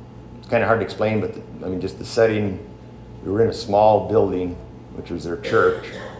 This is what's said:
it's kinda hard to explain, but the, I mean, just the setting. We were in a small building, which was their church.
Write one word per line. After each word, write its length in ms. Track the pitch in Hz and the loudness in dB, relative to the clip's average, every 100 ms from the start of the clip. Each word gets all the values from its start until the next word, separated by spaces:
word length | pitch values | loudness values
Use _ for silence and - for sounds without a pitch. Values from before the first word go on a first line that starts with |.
| - - - - | -18 -20 -18 -18
it's 100 | - | -4
kinda 180 | 117 101 | 0 2
hard 140 | 90 | 2
to 40 | |
explain, 360 | - - 107 110 | 0 -2 0 0
but 140 | - | -2
the, 80 | - - - | -6 -14 -10
I 40 | 90 | -8
mean, 120 | 92 | -6
just 200 | 95 - | -6 -8
the 40 | |
setting. 540 | - 117 113 107 101 92 - - - - - - | -4 2 4 4 -2 -4 -10 -18 -18 -18 -18 -12
We 60 | - | -2
were 120 | 101 | 2
in 60 | 113 | 2
a 60 | |
small 540 | - - 101 110 104 90 | 0 0 6 6 6 4
building, 480 | 107 98 90 90 87 - - - - | 4 4 2 -4 -6 -12 -18 -16 -14
which 160 | - | -8
was 100 | 87 | -8
their 140 | 82 85 | -6 -6
church. 480 | - 110 92 90 - - - - | 0 4 4 2 -4 -12 -12 -14